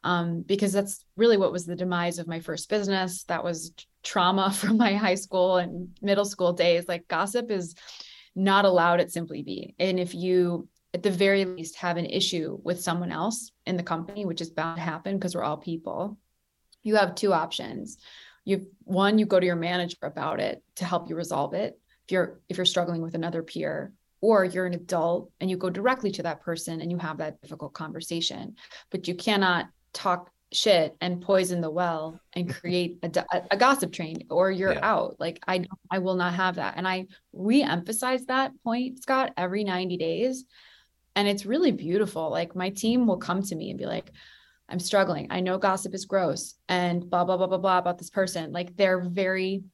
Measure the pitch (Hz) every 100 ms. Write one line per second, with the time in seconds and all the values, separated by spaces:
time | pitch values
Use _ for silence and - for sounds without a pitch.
0 | - 175 170 170 - 196 208 190 202 -
1 | _ - 233 214 185 180 170 175 180 175
2 | 175 170 165 165 165 165 - 214 196 190
3 | 185 180 - 170 175 165 165 - - _
4 | - - 180 196 190 196 208 220 233 196
5 | 208 190 - 185 180 185 175 170 180 -
6 | 202 202 202 - 180 175 175 175 175 170
7 | - 170 196 233 233 202 170 165 - -
8 | - - - - 190 196 202 180 170 175
9 | 170 170 170 156 143 95 - - 190 185
10 | 180 170 185 185 175 175 - _ _ 175
11 | 202 180 196 196 190 185 165 - 180 170
12 | 170 - - 175 151 - - 175 175 170
13 | 175 156 190 226 - _ - 175 175 165
14 | 170 208 196 165 165 - 165 165 165 160
15 | 190 196 190 170 110 151 - 165 - -
16 | 202 202 _ _ _ _ _ _ 214 214
17 | 190 180 202 170 165 - - - - -
18 | - - - _ - 196 190 _ - 185
19 | 196 214 208 190 180 170 165 180 175 -
20 | 147 - 156 - - - _ - 175 180
21 | - 165 170 139 143 160 214 - _ _
22 | - 185 170 - _ 180 180 - 170 170
23 | 165 170 165 165 160 170 156 147 196 _
24 | _ _ 208 220 185 170 185 175 175 180
25 | 160 175 - _ 185 185 185 175 226 254
26 | 214 180 170 151 - 165 - 165 165 175
27 | 165 156 156 151 147 156 147 - 156 160
28 | 170 170 160 - - - - - - 185
29 | 175 180 - 202 190 175 - _ _ -
30 | 196 180 180 _ _ - 220 180 156 -
31 | 180 175 180 190 180 180 160 156 175 165
32 | 156 165 _ - 180 - 170 180 175 175
33 | 170 165 - 180 180 202 247 269 170 -
34 | 160 165 - 160 190 190 190 - 208 190
35 | - - 170 170 - 185 175 - _ 190
36 | 185 185 180 175 185 180 107 - 185 185
37 | 185 - _ - 196 262 - 170 175 220
38 | 254 262 254 262 269 - 233 233 254 262
39 | - 262 254 - 180 196 202 180 185 180
40 | 165 165 247 262 - _ - - _ _
41 | _ - 202 202 196 269 349 202 151 185
42 | 202 165 160 165 170 185 185 196 220 247
43 | 240 180 - 180 196 160 - 196 - 113
44 | - - - - _ _ - 185 - 208
45 | 190 156 - 180 185 185 196 190 190 185
46 | - 196 170 175 - - - 180 180 175
47 | 175 180 180 185 185 185 185 180 175 175
48 | 170 - 190 180 160 175 180 180 196 185
49 | 180 180 185 190 185 196 190